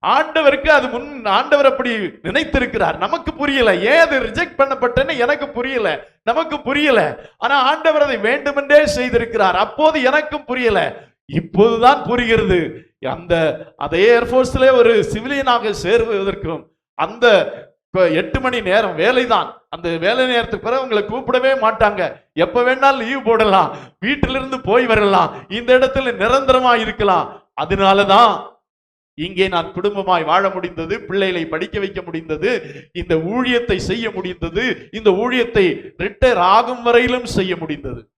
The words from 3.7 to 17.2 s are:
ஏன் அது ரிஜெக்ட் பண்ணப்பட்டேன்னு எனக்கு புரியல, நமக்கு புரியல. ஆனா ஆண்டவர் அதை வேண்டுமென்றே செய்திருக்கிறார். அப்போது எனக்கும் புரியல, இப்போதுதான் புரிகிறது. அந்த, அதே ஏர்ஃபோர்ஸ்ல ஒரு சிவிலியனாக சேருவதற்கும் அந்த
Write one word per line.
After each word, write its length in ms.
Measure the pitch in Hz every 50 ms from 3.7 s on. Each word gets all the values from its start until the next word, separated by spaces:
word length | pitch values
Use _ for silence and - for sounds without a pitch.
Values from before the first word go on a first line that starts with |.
| 190
ஏன் 220 | 175 180 220 277 330
அது 220 | 330 311 302 269
ரிஜெக்ட் 380 | 247 220 208 - 349 - - -
பண்ணப்பட்டேன்னு 600 | 277 269 269 262 254 247 240 254 269 269 - 254
எனக்கு 300 | 233 247 294 294 277 269
புரியல, 600 | - 220 247 262 269 247 214 180 151 139 - _ _ _ _
நமக்கு 360 | 214 233 311 330 226 285 294
புரியல. 580 | 294 226 269 294 294 302 262 220 170 151 131 - - - _ _
ஆனா 220 | - 240 277 285
ஆண்டவர் 420 | 254 262 302 320 311 320 311 302 285
அதை 140 | 285 262
வேண்டுமென்றே 680 | 220 196 220 254 285 277 285 285 285 277 269 285 302 302
செய்திருக்கிறார். 680 | 294 - 254 247 254 247 233 233 226 - 220 202 190 175
அப்போது 480 | 185 208 214 - - 302 311 320 311 254
எனக்கும் 420 | 254 269 311 302 302 294 302 285
புரியல, 520 | - 247 262 254 226 208 185 156 135 - - - _ _ _ _
இப்போதுதான் 760 | _ - 156 - - - 180 208 233 233 226 233 247 285 - -
புரிகிறது. 880 | - 233 247 240 226 226 220 208 190 190 175 160 143 - - - _ _ _
அந்த, 340 | - 131 127 165 175 170 170 165 160 156 - - - - _
அதே 420 | _ - 151 160 170 190 226 240 233
ஏர்ஃபோர்ஸ்ல 540 | 240 - 233 254 262 247 - 254 254 262 254
ஒரு 300 | 247 233 226 233 214 - - -
சிவிலியனாக 640 | 214 220 262 285 277 269 262 240 233 196 214 202 - -
சேருவதற்கும் 840 | 170 214 233 226 226 226 196 196 196 196 - - 156 165 147 - _ _ _ _ _ _
அந்த 320 | - 156 170 208 240